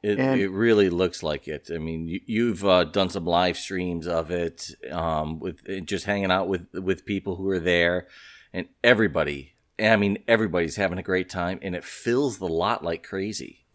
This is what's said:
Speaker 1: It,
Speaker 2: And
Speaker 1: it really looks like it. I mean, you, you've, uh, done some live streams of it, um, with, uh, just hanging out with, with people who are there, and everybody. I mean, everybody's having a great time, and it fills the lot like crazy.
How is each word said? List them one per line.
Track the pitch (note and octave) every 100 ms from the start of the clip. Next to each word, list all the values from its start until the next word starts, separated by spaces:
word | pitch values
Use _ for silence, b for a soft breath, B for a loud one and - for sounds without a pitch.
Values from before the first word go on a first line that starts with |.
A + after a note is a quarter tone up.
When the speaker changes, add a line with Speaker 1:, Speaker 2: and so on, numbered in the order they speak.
Speaker 1:
It, | G#2 G#2
Speaker 2:
And | C3 C3
Speaker 1:
it | G2
really | F#2+ A#2 G#2+ G2
looks | F2 F#2 -
like | D#2+ D2 -
it. | D2 -
I | E2
mean, | D#2+ D#2+ E2
you, | F2 -
you've, | A2 A#2+ F#2 G2
uh, | F2+
done | E2 G2+ F#2+
some | F#2 E2+
live | E2+ F2+ E2+
streams | - F#2+ F2+ E2+ E2
of | E2+ E2
it, | F2 E2+ - - - -
um, | E2+ E2 D#2 D#2 D#2+
with, | F#2 D#2+ -
uh, | G2
just | E2 F#2+ -
hanging | G2+ G2
out | F#2 F#2
with, | F#2+ E2+
with | F2+ F#2 F#2 -
people | G2 G2 F2+
who | F#2+
are | F#2+
there, | E2+ F2 E2+ F2+ - b b b b
and | F2+ E2+ _
everybody. | A#2 A#2 G#2+ D2+ D2 C#2+ C#2 _ _ -
I | G#2+ A2
mean, | G2+ G#2 -
everybody's | A2+ A2 F2 E2 D2+
having | G2 F2+
a |
great | F#2+ F#2 F2+
time, | F#2 F2 F#2+
and | F#2+
it | F2 -
fills | - - B2 C#3+ G2+
the | F#2+
lot | E2 F#2+ A#2
like | E2+ E2+
crazy. | - F#2+ G2 G#2+ - - _